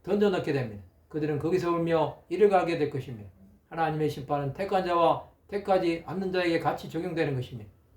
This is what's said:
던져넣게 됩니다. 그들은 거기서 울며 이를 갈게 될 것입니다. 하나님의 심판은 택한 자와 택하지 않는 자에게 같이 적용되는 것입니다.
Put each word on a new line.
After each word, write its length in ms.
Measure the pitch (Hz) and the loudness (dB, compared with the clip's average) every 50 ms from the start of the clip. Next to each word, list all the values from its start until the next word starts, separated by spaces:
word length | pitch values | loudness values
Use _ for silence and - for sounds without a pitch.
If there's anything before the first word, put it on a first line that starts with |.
| - | -6
던져넣게 500 | 175 190 208 208 202 185 170 - 165 143 | -2 2 4 4 4 2 0 0 0 0
됩니다. 300 | 135 120 110 104 101 - - _ _ _ _ | 0 -2 -4 -8 -12 -16 -18 _ _ _ _
그들은 300 | - 156 151 151 151 139 | -6 -4 -2 -2 -2 0
거기서 320 | - 165 165 175 175 170 | 0 0 0 0 0 0
울며 480 | 170 170 170 165 165 160 156 139 - - - - | 0 0 0 2 2 2 2 0 -4 -8 -10 -6
이를 200 | 165 180 214 202 | 2 4 4 6
갈게 280 | 196 180 170 165 170 | 6 4 2 2 0
될 140 | 147 147 139 | 0 -2 -2
것입니다. 400 | - 131 127 139 120 107 101 98 - - - - - _ _ - | -2 -6 -8 -8 -12 -14 -14 -16 -18 -20 -20 -20 -20 _ _ -10
하나님의 380 | 160 165 160 156 156 156 156 147 | -4 -2 -2 -2 0 0 -2 -2
심판은 440 | - 147 131 - 147 143 143 135 135 | -2 -4 -6 -4 -4 -2 -2 -4 -4
택한 300 | - 196 190 202 185 180 | -4 -4 0 0 0 0
자와 440 | 175 175 170 170 147 - - - - _ _ _ - | 2 2 4 6 4 4 2 -2 -14 _ _ _ -8
택하지 540 | 196 202 196 196 190 185 165 170 165 165 - | -8 -4 0 2 2 4 4 2 -2 -2 -4
않는 260 | - 151 190 196 185 180 | -6 -6 -4 -4 -2 0
자에게 260 | 180 175 170 170 160 | 0 2 2 2 2
같이 320 | - 147 - - - 139 | 2 0 -2 -2 -6 -8
적용되는 440 | 139 160 175 180 165 160 160 143 139 | -6 -6 -4 -4 -2 0 0 0 0
것입니다. 360 | 127 120 - 135 113 104 - - _ _ _ _ | -2 -4 -6 -10 -14 -16 -16 -20 _ _ _ _